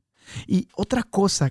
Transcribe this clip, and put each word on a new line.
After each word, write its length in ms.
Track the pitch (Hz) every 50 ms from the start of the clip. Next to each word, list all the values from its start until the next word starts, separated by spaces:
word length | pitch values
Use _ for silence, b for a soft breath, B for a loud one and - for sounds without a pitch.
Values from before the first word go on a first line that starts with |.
| _ _ _ B B B B B B
Y 220 | B - 180 - - _
otra 260 | - 202 - - 247 226
cosa, 480 | - - 196 196 196 - - 151 131